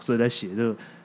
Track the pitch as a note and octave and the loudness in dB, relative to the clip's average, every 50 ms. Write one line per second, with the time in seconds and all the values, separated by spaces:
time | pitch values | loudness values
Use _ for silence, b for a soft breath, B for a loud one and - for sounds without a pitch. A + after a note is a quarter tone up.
0 | - - B2 A2+ A#2+ A#2+ - - G#2+ F#2 F#2+ G#2+ A#2 A2+ G#2 B B B B B | -2 0 2 4 4 2 2 -2 -4 -4 -2 0 0 0 -2 B B B B B